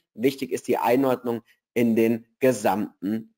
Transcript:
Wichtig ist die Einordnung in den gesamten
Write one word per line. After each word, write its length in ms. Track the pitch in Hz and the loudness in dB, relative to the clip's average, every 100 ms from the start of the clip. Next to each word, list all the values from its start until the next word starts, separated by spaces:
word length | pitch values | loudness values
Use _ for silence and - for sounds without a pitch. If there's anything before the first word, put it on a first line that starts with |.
| _ | _
Wichtig 360 | - 123 135 127 | -4 -2 -2 -6
ist 160 | 120 - | -6 -4
die 120 | 120 | -2
Einordnung 640 | 113 127 135 123 123 117 - _ _ | 2 2 2 0 -4 -6 -8 _ _
in 200 | - 120 | -2 2
den 320 | 110 113 117 - _ | 4 2 0 -6 _
gesamten 960 | 131 117 107 95 104 - 92 110 113 | 0 2 0 -2 -4 -8 -6 -6 -8